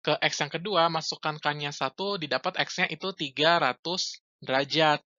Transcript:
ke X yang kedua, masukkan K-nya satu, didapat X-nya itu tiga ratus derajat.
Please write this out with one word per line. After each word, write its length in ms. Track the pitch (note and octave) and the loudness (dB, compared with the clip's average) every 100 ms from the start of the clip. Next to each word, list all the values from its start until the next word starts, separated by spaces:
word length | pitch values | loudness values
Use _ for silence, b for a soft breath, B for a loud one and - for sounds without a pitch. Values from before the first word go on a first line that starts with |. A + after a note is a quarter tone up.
ke 160 | - D3+ | 0 0
X 160 | D#3 - | 0 -2
yang 80 | D3 | -4
kedua, 400 | E3 F3+ F#3 E3 | -4 -2 2 4
masukkan 480 | E3 D#3 - D#3+ D3+ | 2 -4 -6 -6 -2
K-nya 320 | D3+ D3 D3 | -2 -2 -4
satu, 480 | D3 C3 - G3 G3+ | -4 -6 -4 -6 -4
didapat 400 | D3+ C3 F3+ F#3 | -2 -2 -2 -2
X-nya 240 | C#3+ - D#3+ | -4 0 -2
itu 240 | D#3 F#3+ | -2 -8
tiga 480 | F#3+ D3+ B2+ D3+ E3+ | -6 -8 2 4 6
ratus 640 | C#3+ B2 D#3+ F#3 - - _ _ | 4 0 -6 -4 -6 -8 _ _
derajat. 640 | - C3 C#3 C#3 D#3 D3 _ | -2 0 0 4 4 4 _